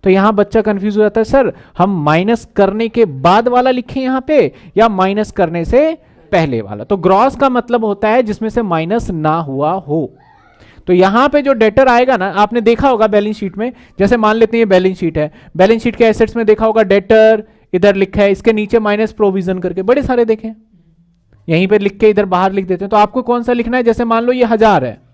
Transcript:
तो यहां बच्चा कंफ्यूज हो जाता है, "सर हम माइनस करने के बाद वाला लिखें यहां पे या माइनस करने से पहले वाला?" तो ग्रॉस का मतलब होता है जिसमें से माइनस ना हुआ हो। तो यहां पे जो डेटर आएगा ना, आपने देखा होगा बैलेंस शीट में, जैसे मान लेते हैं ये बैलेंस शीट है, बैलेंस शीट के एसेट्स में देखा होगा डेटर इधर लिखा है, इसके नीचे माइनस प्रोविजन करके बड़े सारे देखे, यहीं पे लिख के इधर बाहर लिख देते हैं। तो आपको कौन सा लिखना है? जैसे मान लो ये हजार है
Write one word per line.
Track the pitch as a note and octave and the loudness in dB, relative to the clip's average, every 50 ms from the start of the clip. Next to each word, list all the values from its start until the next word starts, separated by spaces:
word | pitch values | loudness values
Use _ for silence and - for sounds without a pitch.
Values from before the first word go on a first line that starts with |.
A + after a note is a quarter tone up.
| - | 2
तो | G3 | 2
यहां | F#3 F#3+ F#3+ G#3+ A3 | 2 2 2 2 2
बच्चा | G3+ G3+ G3+ - A3+ | 0 -2 0 0 -2
कंफ्यूज | G3 G#3+ G#3+ G3 F#3+ G#3+ G3+ | 0 0 -4 -4 -4 -4 0
हो | G#3+ | 0
जाता | G#3+ G#3 G#3 A3 | 0 0 0 -2
है, | A3 | -2
"सर | A3 - C4+ C4 F#3+ - - - _ _ - | 0 0 0 0 0 -4 -8 -20 _ _ -2
हम | F3 G3 G3 F3 | -2 0 0 -2
माइनस | D3 D3+ D#3 E3 F#3 G#3 A#3+ A3+ - - _ | 0 0 0 0 2 0 -2 -4 -4 -8 _
करने | - G3+ G3 G3 G#3+ A#3 A3+ | 0 0 0 0 -4 -6 -4
के | A3+ A#3+ A3+ | 0 0 0
बाद | F3+ C#3 C3 C3 E3+ F#3 G#3+ A#3 B3 | 0 -2 -2 0 2 2 2 2 2
वाला | B3 B3 B3+ C4 | 0 0 0 0
लिखें | C4 B3+ A#3+ - - C4 | -2 -2 -6 -8 -8 -6
यहां | C4 B3+ C4 C4 | -4 -4 -4 -4
पे | C4 - D#4 D4 F#3+ C3 - - - - _ | -2 0 2 2 2 0 -4 -10 -20 -6 _
या | F#3 A3 A#3 | 2 2 2
माइनस | G#3 F#3 F#3 F#3+ G3+ G#3 G#3+ - | 2 0 -2 -2 0 -4 -4 -4
करने | - - F#3 E3 E3 E3+ E3 | -2 -2 -2 -2 -2 -6 -4
से | - - B3+ D4+ D#4+ E4 - _ _ _ _ _ _ | 0 2 2 2 0 -2 -6 _ _ _ _ _ _
पहले | - F3+ D#3+ D3 B2+ A2+ | -2 -2 0 0 -4 -6
वाला?" | G#2 G2 G#2 G#2 A2+ | -6 -8 -12 -12 -6
तो | _ G#3 F#3+ | _ -6 -2
ग्रॉस | D#3 F3+ F#3+ G3 A#3 C4+ C4+ | 0 0 2 2 2 0 0
का | - C#4 C4+ | 0 -2 0
मतलब | B3 B3 A#3+ A#3+ A#3 A#3+ A3 | 0 -2 -4 -2 -4 -2 -2
होता | G#3+ G3+ G3+ - G#3+ | -2 -4 -2 -2 0
है | G#3+ B3+ | 0 0
जिसमें | B3+ G#3+ G#3+ - A3 A3 | 0 -2 -4 -6 -8 -6
से | G#3 A#3+ A3+ | -4 -4 -4
माइनस | G3 E3+ D#3+ D#3+ E3 G#3 A#3+ A3+ - | -2 -4 -4 -2 -2 -4 -4 -4 -6
ना | F#3 D#3+ D3+ D#3 D#3 E3+ | -8 -4 -2 -2 -2 -2
हुआ | D#3+ C#3 C3+ C3+ C#3+ D3+ | -4 -6 -6 -4 -2 -2
हो। | F3 F#3+ D#3 C#3+ D3 D#3+ C#3+ - - _ _ _ _ _ _ _ _ _ - _ _ - _ | -4 -4 -6 -6 -4 -4 -4 -6 -10 _ _ _ _ _ _ _ _ _ -20 _ _ -16 _
तो | - | 0
यहां | F3+ F3+ F#3 F#3+ G3 A#3 C4 C#4+ | 2 4 4 4 4 2 0 2
पे | C#4+ D4 | 2 0
जो | C#4 C#4 C4+ | 2 2 2
डेटर | A3+ A3 A3 G#3 C4 C4+ C4 | 2 2 2 4 4 4 4
आएगा | A#3+ A#3+ B3 B3+ C4 | 4 2 2 2 0
ना, | G3+ F#3 G3 E3 | 0 -2 -4 0
आपने | F#3+ G#3 G#3 A3+ A#3+ | 0 0 0 0 0
देखा | G#3+ A3 A#3 A3 C#4 C4+ | 2 2 2 2 2 0
होगा | B3+ G#3 A3 G#3+ | 2 2 0 2
बैलेंस | G3+ G#3 G3+ G#3 G#3+ | 2 0 0 0 -6
शीट | - G#3 F#3+ - F#3+ | -6 -8 -10 -6 -6
में, | A3 B3 B3 - - _ _ - | -8 -8 -8 -12 -20 _ _ -2
जैसे | F#3+ G3+ B3 | 0 0 2
मान | A#3 G#3+ G#3+ G#3+ | 2 2 0 2
लेते | A3+ A3+ A3 A#3 | 2 0 0 2
हैं | A#3 | 0
ये | A#3 | 0
बैलेंस | G3+ F#3+ F#3 F#3 F#3+ F#3 - | 2 2 2 2 0 -2 -2
शीट | F3+ E3 D#3+ E3 | -6 -4 -2 -4
है, | D3+ D3 _ - - - _ | -4 -4 _ -16 -20 -16 _
बैलेंस | D#3 F3+ G3+ A3+ A3+ | 0 2 2 2 0
शीट | A3+ A#3+ G#3 | 0 -4 0
के | - A#3 | 2 2
एसेट्स | A3+ G#3+ - A3+ G#3 - | 2 4 2 0 -2 0
में | A#3 A3+ | -2 2
देखा | G#3 G#3+ G#3 A3 | 2 2 2 2
होगा | A3+ G#3+ A3+ G#3+ | 0 2 2 2
डेटर | F#3 G3 G3+ F#3+ G3 A3 A3 A3 A3 A3+ G#3+ G#3+ _ _ _ _ _ | 2 2 0 2 2 4 4 6 4 4 2 -2 _ _ _ _ _
इधर | - F3+ F3 G3+ G3 | -4 2 2 2 2
लिखा | G3 G3 F#3+ - G#3 | 2 -2 -4 0 0
है, | G3+ G3+ | 0 0
इसके | G3 G3 - A3+ | 0 0 0 0
नीचे | A3+ G#3+ G#3+ G3+ - A#3 | 0 0 -2 -2 -2 -2
माइनस | G#3+ G#3 G#3 G#3 A3+ G#3+ | 0 0 -2 -2 -2 -6
प्रोविजन | - - G#3+ G3 F#3 G3 F3+ F3+ F#3+ F#3 | -2 -2 -2 0 0 -2 -4 -4 -4 -4
करके | F3+ F3+ E3+ F#3 | -4 -6 -6 -4
बड़े | F#3 G3+ B3+ D4 | -2 0 0 0
सारे | C4+ - B3+ A#3+ A#3 | 0 -2 0 0 0
देखे, | A3+ A3 G#3+ A3 A3 A3 _ _ _ _ _ _ _ _ _ _ _ _ _ _ _ _ _ _ - | 0 -2 -4 -4 -16 -16 _ _ _ _ _ _ _ _ _ _ _ _ _ _ _ _ _ _ -2
यहीं | E3 E3 F#3+ F#3 | 0 0 0 2
पे | G#3 G#3 | 0 0
लिख | G3+ G3+ G3 G3 | 0 -2 -2 2
के | A3+ G#3+ | 0 2
इधर | G#3 G#3 G3+ | 2 2 0
बाहर | F#3+ F#3 F3+ F#3 F#3+ | 0 0 0 0 0
लिख | F#3+ G3+ F#3+ | -2 -4 -4
देते | F3 F#3 F3 G3 | -4 -6 -6 -4
हैं। | G3 | -2
तो | A3+ | 2
आपको | G#3 G#3 G#3 - C4 | 2 2 2 0 -6
कौन | B3 B3 A#3+ A#3+ | -4 -2 -4 -4
सा | A#3 A#3+ | -2 -2
लिखना | B3 A#3+ A#3 A3+ A#3+ | -2 -2 -2 -2 -2
है? | B3+ | 0
जैसे | B3 A#3 A3+ - A#3+ | 0 0 0 0 -2
मान | A3+ A3+ A3+ A#3 | -2 -2 -2 0
लो | A#3+ | -2
ये | B3+ B3+ B3 | 0 0 0
हजार | A3 A3+ G#3+ A3 G#3+ G3+ D#3 B2+ | 0 2 2 2 2 2 2 0
है | B2 G2+ - _ _ | -4 -10 -14 _ _